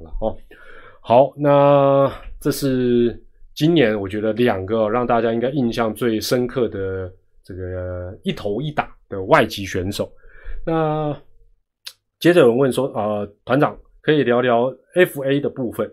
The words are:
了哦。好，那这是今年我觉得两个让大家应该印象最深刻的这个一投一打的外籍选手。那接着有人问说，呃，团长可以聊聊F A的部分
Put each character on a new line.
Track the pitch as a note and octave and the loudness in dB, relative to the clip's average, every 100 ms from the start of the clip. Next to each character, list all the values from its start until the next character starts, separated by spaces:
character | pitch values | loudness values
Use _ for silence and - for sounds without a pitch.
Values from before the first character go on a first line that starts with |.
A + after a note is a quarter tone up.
了 | E2 - | -12 -6
哦。 | A2 - - - - - - - | -4 -6 -14 -20 -20 -20 -20 -10
好， | - A#2+ C#3 C#3+ | 2 4 4 0
那 | D3 C#3+ C#3+ C#3+ C#3 C#3 C3+ - - - | 2 4 6 6 4 4 2 -2 -14 -6
这 | D3+ | -4
是 | C#3 C#3 B2+ B2 A#2+ A#2+ A2 - - - | -2 -2 0 2 2 2 -2 -14 -20 -16
今 | - D3+ | 0 2
年 | E3+ A2+ G#2+ | 4 4 0
我 | G2 | -4
觉 | G#2 | -4
得 | A2 | -2
两 | G#2+ B2 G2 | 0 0 0
个 | F#2+ A2+ G#2+ | -2 -2 0
让 | A#2+ A#2+ | 0 0
大 | A#2+ | 0
家 | A2+ | 0
应 | A#2 | 0
该 | A#2+ | -2
印 | D3 A#2+ | -2 -2
象 | A2+ A2+ | 0 -2
最 | G#2 B2 G#2+ | -2 -2 -2
深 | - B2+ B2 | 0 -2 0
刻 | C3+ G#2+ | -2 -2
的 | G2+ F#2+ F#2+ F#2 F2+ _ _ | -4 -6 -6 -10 -14 _ _
这 | - | -16
个 | F2+ F#2 F#2 F2+ F2+ F2+ - | -12 -10 -8 -8 -10 -12 -10
一 | G3 | -8
投 | - G#2 G#2 | -6 -6 -6
一 | D3+ | -6
打 | C#3+ - - - | -6 -8 -10 -12
的 | G2 | -8
外 | F#2+ D3+ | 0 2
籍 | A2 - | 2 -4
选 | F#2+ F#2+ F#2 | -6 -4 -4
手。 | G2+ F#2+ - - - - - | -4 -8 -12 -20 -16 -10 -8
那 | - E3 D#3 D3+ D3+ C#3+ - - _ _ _ _ - - _ _ | -4 -2 0 -2 -4 -6 -14 -20 _ _ _ _ -20 -20 _ _
接 | D#3+ | 4
着 | F3 | 6
有 | B2 | 6
人 | A#2+ | 4
问 | C3+ | 2
说， | A#2+ A#2+ | 0 -2
呃， | B2 G#2 G#2 G2+ _ | -2 -4 -4 -8 _
团 | - C3 | -2 0
长 | C3 - - _ | 0 -2 -20 _
可 | - | 0
以 | D#3 | 0
聊 | A#2+ A#2+ | 2 0
聊 | B2+ A#2 C3 - _ | 2 2 0 -4 _
F | F3+ F3 C#3+ | 0 0 0
A | C3+ C#3 | -2 -2
的 | C#3+ | -2
部 | - A#2 | -6 -6
分 | A2 G#2+ | -6 -8